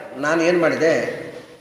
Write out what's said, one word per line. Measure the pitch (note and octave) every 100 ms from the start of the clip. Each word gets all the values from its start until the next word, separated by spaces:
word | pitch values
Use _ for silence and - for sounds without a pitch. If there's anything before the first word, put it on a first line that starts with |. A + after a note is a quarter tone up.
| - C3
ನಾನು | D3 E3
ಏನು | E3 F3+
ಮಾಡಿದೆ, | D#3 C3+ D#3 C3+ - - - - - -